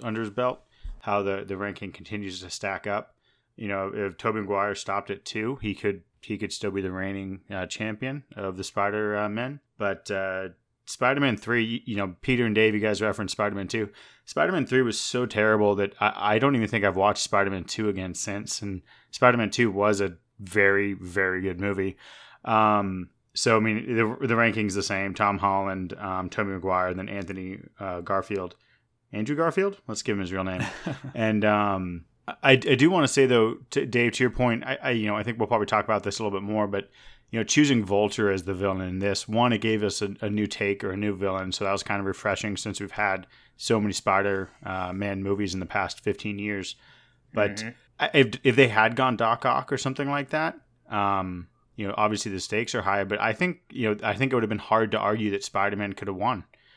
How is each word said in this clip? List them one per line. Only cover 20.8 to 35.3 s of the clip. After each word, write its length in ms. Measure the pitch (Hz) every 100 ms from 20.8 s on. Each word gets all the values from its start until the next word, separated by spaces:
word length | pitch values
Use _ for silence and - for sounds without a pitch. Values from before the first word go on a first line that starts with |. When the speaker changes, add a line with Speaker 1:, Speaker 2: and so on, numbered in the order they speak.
| 101
Speaker 1:
very 480 | 92 90 92 95 92
good 200 | 92 87
movie. 360 | 101 98 95 98 - - - -
Um, 680 | - 110 107 104 98 92 85 _ _
so, 220 | - 123 113
I 40 |
mean, 360 | 110 107 - 117
the, 300 | 110 123 127
the 100 | 117
ranking's 380 | 113 110 104
the 80 | 98
same. 300 | 92 98 98
Tom 240 | 90 104 98
Holland, 560 | 101 98 98 95 90 -
um, 320 | 101 92 90
Tobey 200 | - 101
Maguire, 420 | 95 92 92 92
then 140 | 90 101
Anthony, 500 | 101 90 95 92 95 - -
uh, 220 | 95 90
Garfield. 560 | 87 98 - 101 90 - _ _ _ _ _
Andrew 240 | 104 110 147
Garfield? 420 | 165 165 196 190 -
Let's 160 | 107
give 120 | -
him 60 | 101
his 120 | 90
real 120 | 95
name. 180 | 95 92 107 - -
Speaker 2:
<laughs> 260 | 131 131
Speaker 1:
And, 300 | 123 110 107
um, 600 | 107 104 104 95 92 87 - _ -
I, 240 | - 143
I 40 | 131
do 340 | 160 127 156
wanna 160 | 185 139
say, 180 | - 131
though, 320 | 120 110 - -
to, 160 | 151 143
Dave, 260 | 123 120
to 100 | -
your 60 | 123
point, 340 | - 123 117
I, 140 | 123 135
I, 80 | 131
you 160 | 120 107
know, 100 | 104
I 60 |
think 160 | 104